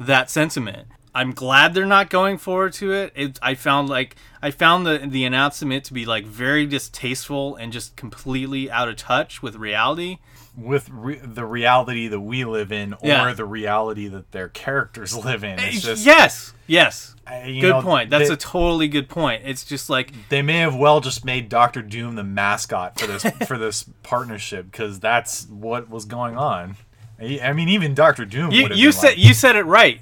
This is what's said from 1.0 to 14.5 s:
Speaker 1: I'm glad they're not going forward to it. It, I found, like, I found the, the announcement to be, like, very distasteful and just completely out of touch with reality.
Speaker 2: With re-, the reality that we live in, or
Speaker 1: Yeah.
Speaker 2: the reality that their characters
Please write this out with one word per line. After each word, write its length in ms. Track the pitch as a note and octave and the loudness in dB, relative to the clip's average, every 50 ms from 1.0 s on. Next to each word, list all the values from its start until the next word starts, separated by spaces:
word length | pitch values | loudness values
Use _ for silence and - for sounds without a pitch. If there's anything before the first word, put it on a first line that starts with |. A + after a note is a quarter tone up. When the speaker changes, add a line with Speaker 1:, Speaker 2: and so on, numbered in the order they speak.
| _ _ - | _ _ -6
Speaker 1:
I'm 180 | B2+ C3 C3 B2+ | -4 -4 -4 -6
glad 420 | - B2+ B2+ C3 C3+ D3+ E3+ E3+ | -6 0 4 6 8 8 6 4
they're 120 | F#3+ F#3+ | 2 2
not 240 | G3 G3+ G3 G3 - | 4 4 4 4 4
going 280 | - F#3 F#3+ G3 G3 E3+ | 2 2 2 2 0 -4
forward 360 | - G3 F#3 F#3 F#3+ F#3 - | -6 -4 -2 0 0 -2 -4
to 180 | - G3+ G3 F#3+ | -6 -6 -4 -4
it. 200 | G3 G3 - - | -4 -4 -6 -8
It, 220 | C#3 C#3 C#3 C3+ - - | -8 -8 -8 -6 -4 -4
I 120 | B2+ C3+ | -4 -2
found, 340 | C3 - D3+ C#3 C#3+ C#3+ C3+ | -2 0 2 2 2 2 0
like, 260 | C#3 B2+ C3 B2+ - _ - - - - | -2 -4 -4 -6 -8 _ -20 -20 -14 -10
I 120 | - C#3+ C3+ | -8 -8 -2
found 340 | - E3+ E3 E3+ F3+ F3+ | 2 4 4 6 4 2
the, 120 | E3 D#3 C#3+ C3+ | 0 -2 -2 -2
the 200 | C#3+ C3 C3 C3 | -4 -4 -2 -2
announcement 580 | B2+ B2+ C3 C#3 C#3+ C#3+ - D3+ C#3 C3 C3+ C3+ | 0 0 2 0 0 0 -4 -6 -6 -6 -6 -8
to 60 | - C3 | -8 -10
be, 100 | B2 A2+ | -8 -6
like, 180 | A#2 A2+ G#2+ G#2 | -4 -4 -4 -6
very 400 | A2 G#2 A2+ B2 C3 C#3+ D3+ D3 | -8 -10 -6 -2 0 0 0 0
distasteful 920 | D3 C#3 C3 - - - - - B2 C3 - - - C#3+ C#3 C#3 C#3 C#3+ | -2 -4 -6 -8 -8 -12 -10 -8 -8 -6 -8 -8 -8 -6 -6 -6 -8 -8
and 160 | - A2+ A#2 A2+ | -10 -12 -12 -10
just 240 | A#2+ A2 - - | -12 -12 -14 -16
completely 720 | - - A2 - - - C3+ C3 C3 C3 C3+ C#3 C3+ C3+ C3+ | -16 -16 -16 -16 -12 -8 -6 -6 -4 -4 -6 -6 -6 -6 -4
out 180 | A#2 A#2+ B2 A#2 | -2 -2 -2 -2
of 60 | A2 | -4
touch 460 | - - - B2+ C3+ D#3+ - - - - | -8 -4 -2 0 0 -2 -4 -8 -12 -12
with 140 | A#2+ G#2 | -12 -12
reality. 640 | A2 G#2+ G#2 G#2 G#2+ A2+ C3 D3+ E3 F3 F3+ F#3 - _ _ - - - _ - | -10 -8 -4 0 0 0 0 0 -2 -6 -10 -10 -14 _ _ -20 -20 -20 _ -20
Speaker 2:
With 320 | B2+ A2+ A#2+ C#3 C#3 - - | -14 -6 -2 -2 -2 -4 -6
re-, 280 | C3 A#2 A2 C3 D3 C3+ | -16 -12 -10 -10 -10 -10
the 240 | C3+ B2+ A2 A#2 A#2+ | -12 -14 -12 -10 -8
reality 600 | G#2+ A#2 A#2+ A#2+ A#2+ B2 B2+ B2 B2 B2 A#2 A#2 | -6 -4 0 4 4 4 4 4 0 -4 -6 -6
that 140 | A2+ G#2+ G2+ | -4 -6 -6
we 240 | G2+ G#2+ A#2+ C3 B2+ | -6 -6 -6 -6 -4
live 260 | A2+ A2 A2 G#2 F#2+ | -4 -4 -4 -4 -4
in, 220 | G#2+ G#2 G#2 G2+ G#2 | -6 -8 -8 -8 -10
or 60 | - - | -4 0
Speaker 1:
Yeah. 300 | D3 D3 C3 C3 B2 A#2+ | 2 2 2 2 0 -2
Speaker 2:
the 140 | - A2 | -6 -8
reality 600 | G2+ G#2+ A2 G#2+ G#2 G#2 A2 A2 A2 G#2+ G#2 G#2 G2+ | -8 -8 -6 -4 -2 0 0 0 -2 -6 -8 -10 -12
that 220 | F#2+ G2 F2 _ | -12 -14 -16 _
their 180 | - F#2+ F#2 | -12 -12 -12
characters 680 | F2 | -12